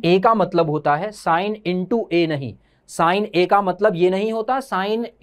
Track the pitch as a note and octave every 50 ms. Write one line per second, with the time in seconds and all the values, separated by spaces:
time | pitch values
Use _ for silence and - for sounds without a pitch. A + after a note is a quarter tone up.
0 | - E3+ F3 F#3+ F#3+ A#3 A3+ G#3+ F3+ F3+ - E3+ E3 D3+ D3+ D3+ D3+ D3+ D3 D3+
1 | F#3+ G#3+ G#3 - - F3+ D#3+ E3 G3 G#3 G#3+ G#3+ - E3+ F3+ F#3 F#3 F3+ A#3+ A3+
2 | F#3+ - E3 E3+ E3+ D#3+ D#3 C3+ C#3 A#2 F#2+ - _ _ _ _ _ - - -
3 | E3+ E3 F3+ G3+ G#3 G#3 - E3+ F3+ F3+ G#3 G3+ G3+ F#3 F3+ F3+ G3+ A3 F#3 E3
4 | F3+ F3+ F#3 F#3+ G#3 A3 A3+ A3+ A3 A#3 B3+ C4+ C4 - G3+ F#3 F#3+ G3+ A3 A#3
5 | A#3 - - -